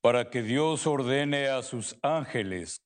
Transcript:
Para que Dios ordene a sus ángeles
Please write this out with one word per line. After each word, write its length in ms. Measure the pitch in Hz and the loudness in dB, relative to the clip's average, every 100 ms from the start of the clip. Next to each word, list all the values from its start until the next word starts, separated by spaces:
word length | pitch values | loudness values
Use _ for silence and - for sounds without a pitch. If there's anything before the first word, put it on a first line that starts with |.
Para 300 | - 120 117 | 6 4 0
que 120 | 127 | -2
Dios 440 | 110 127 160 156 160 | 0 2 2 0 0
ordene 600 | 151 123 135 147 143 139 | 0 2 0 2 0 0
a 160 | 131 | -2
sus 320 | 120 123 104 - | -4 -6 -8 -4
ángeles 800 | 139 160 131 123 98 92 82 - | 0 0 -2 -4 -2 -4 -6 -12